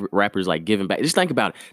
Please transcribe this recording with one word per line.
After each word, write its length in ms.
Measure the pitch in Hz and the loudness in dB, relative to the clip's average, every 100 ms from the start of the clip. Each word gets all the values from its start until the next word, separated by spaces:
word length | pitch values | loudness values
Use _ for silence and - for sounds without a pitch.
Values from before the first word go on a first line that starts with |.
| 98 | 0
rappers, 360 | 95 101 98 90 | 0 2 0 0
like, 180 | 82 82 | -2 0
giving 220 | 107 95 | 0 0
back. 140 | 92 | 0
Just 140 | 147 190 | 0 2
think 160 | 165 | 0
about 240 | 127 101 - | 0 -2 -4
it. 60 | - | 0